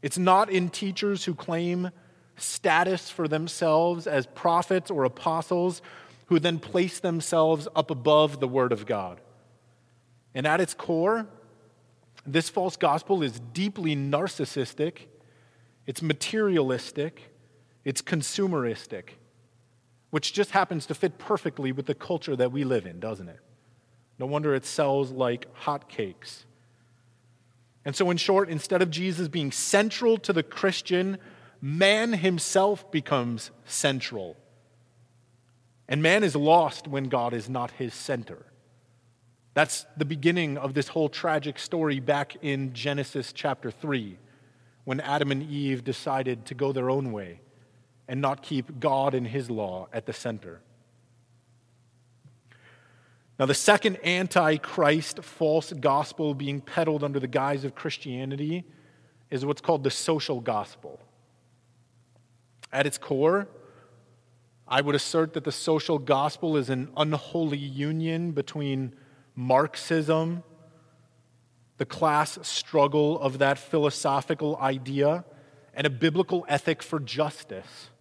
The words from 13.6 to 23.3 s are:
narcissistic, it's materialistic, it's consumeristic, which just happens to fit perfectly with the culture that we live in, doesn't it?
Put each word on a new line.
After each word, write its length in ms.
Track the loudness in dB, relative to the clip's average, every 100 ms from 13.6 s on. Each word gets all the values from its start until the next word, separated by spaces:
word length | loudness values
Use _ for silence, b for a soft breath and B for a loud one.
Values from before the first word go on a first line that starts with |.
| -4 -2 -2 -2
narcissistic, 1120 | 0 0 -2 -4 -6 -4 -6 -2 -4 -4 -20 -20 b b b b b b -10
it's 160 | -4
materialistic, 1300 | -2 0 0 2 4 4 4 0 -4 -6 -6 -6 -20 _ b b b b
it's 180 | -6 -4
consumeristic, 1080 | -2 -2 -2 -2 0 0 -2 -4 -8 -14 -14 -20 _ _ _ _ _ _ _ _ _
which 240 | -2 -2
just 180 | 0 2
happens 360 | 2 2 -2 -6
to 80 | -2
fit 240 | -2 -2
perfectly 520 | -2 -2 -2 -4 -4
with 140 | -4 -4
the 80 |
culture 420 | -6 -4 -4 -2 0
that 160 | 0
we 120 | 0
live 240 | 0 0 -2
in, 120 | -10
doesn't 300 | -8 -8
it? 100 | -12